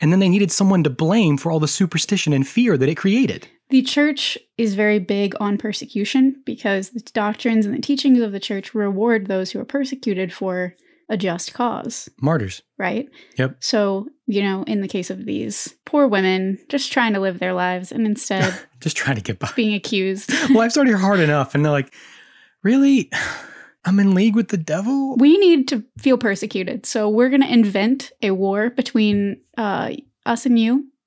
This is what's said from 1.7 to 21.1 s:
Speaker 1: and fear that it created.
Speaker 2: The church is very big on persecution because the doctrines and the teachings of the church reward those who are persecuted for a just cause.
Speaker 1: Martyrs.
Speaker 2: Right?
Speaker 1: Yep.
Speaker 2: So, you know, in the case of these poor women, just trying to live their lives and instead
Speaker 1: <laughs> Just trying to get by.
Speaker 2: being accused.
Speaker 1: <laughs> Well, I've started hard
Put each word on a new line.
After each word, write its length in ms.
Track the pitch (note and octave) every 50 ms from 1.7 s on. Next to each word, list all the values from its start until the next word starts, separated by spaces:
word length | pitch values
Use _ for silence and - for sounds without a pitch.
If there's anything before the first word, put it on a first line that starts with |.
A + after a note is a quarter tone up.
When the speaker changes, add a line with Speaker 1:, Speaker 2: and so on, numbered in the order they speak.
| - - G3 E3+ - D#3 - - G#3 F#3 - D#3 D3
Speaker 1:
and 140 | C3+ C3+ -
fear 280 | - A3+ B3 A#3 E3+ B2+
that 100 | C3 C#3
it 60 | E3
created. 520 | - - G3 G3+ B3+ C4+ - G3 G3 - - _ _ _ -
Speaker 2:
The 100 | C4+ C4 C4
church 540 | C4 - C#4+ D4 D4+ C#4+ C#4+ - - - - _ _ _ -
is 160 | A#3 G#3+ G3
very 240 | G3 G#3+ G#3+ G#3+ G#3+
big 360 | F3+ - G3+ G3+ G3+ G3 - -
on 160 | G#3 G3+ G3+
persecution 840 | G3+ - G#3+ G3+ - - - - G#3 G3+ - - C4+ C4 C4+ C4+ - -
because 460 | - - - - G#3+ G3 F#3+ F#3+ -
the 100 | - A#3 - - -
doctrines 500 | A3+ G#3 G#3 G#3+ - - A#3+ A3+ A3 G#3+
and 100 | G3+ A#3
the 60 | -
teachings 400 | - - C#4+ C#4 - C#4 B3+ A#3+
of 120 | A#3 G#3+ G3
the 80 | G3
church 340 | G3 - G#3 G3 G3 - -
reward 520 | A3 G#3 G3+ G3 F#3 G#3+ A#3 A#3 A3 G3 G3
those 220 | G3 F#3+ F#3 F#3
who 100 | - G3
are 40 | G3
persecuted 680 | - - C#4 C#4 C4 C#4 C4 - A#3 G3 F#3 F#3+ F3
for 440 | - - F#3+ F#3 F3+ F3+ F3+ F3+ - _ _ _ _ _ _ -
a 80 | A3
just 380 | F#3 G3+ F#3 E3+ F3+ - - -
cause. 560 | - A#3+ A#3+ - - - A#3 - - - - _ -
Speaker 1:
Martyrs. 400 | B2+ C#3+ E3 D3 G#2+ F#2 - - _ _ _ -
Speaker 2:
Right? 300 | G3 F3+ G3+ A3 C#4+ - _ - - _ - -
Speaker 1:
Yep. 180 | B2+ C3 - -
Speaker 2:
So, 480 | - - - G#3+ G#3 G3 G3 G3 G#3 D4 _ _ -
you 160 | - G3+ G3+ G3+
know, 200 | G3 F#3+ F#3+ F#3+
in 180 | - A3 G3+ G3
the 60 | G3
case 200 | - F#3+ F3 -
of 160 | F#3+ F#3+ -
these 500 | G#3 G3+ G#3 - G#3+ G3+ - - - - _ _
poor 200 | - - D4 C#4+
women, 520 | C4 G#3 G3 F#3+ F#3 F#3 F#3 F#3+ F#3+ G3 - _ -
just 240 | - C#4 C#4 - -
trying 220 | C4+ A#3+ A3+ G#3
to 60 | G3
live 180 | F#3+ F#3+ F3+ F3
their 160 | F3+ F#3 F#3
lives 360 | F3+ F3+ F3+ F3+ F3+ F#3 - -
and 120 | A#3 A3+
instead 480 | G#3+ G#3 - - - G3+ F#3+ F#3 F#3+ F#3 - - _
Speaker 1:
<laughs> 120 | _ _
Just 160 | - D#3 -
trying 200 | - - C3+ C3+
to 60 | A2 G2
get 160 | - G#2 -
by. 100 | - - -
Speaker 2:
being 160 | - A3+ G#3+ G#3
accused. 580 | G3+ - - A3+ F#3+ F#3+ F#3+ F#3+ G3+ - - - D#4
Speaker 1:
<laughs> 100 | D#4+ C4+
Well, 100 | C4+ A3
I've 120 | A3+ A#3+ A#3
started 240 | D4+ C#4 B3+ A3
hard 240 | F#3+ F#3+ F#3+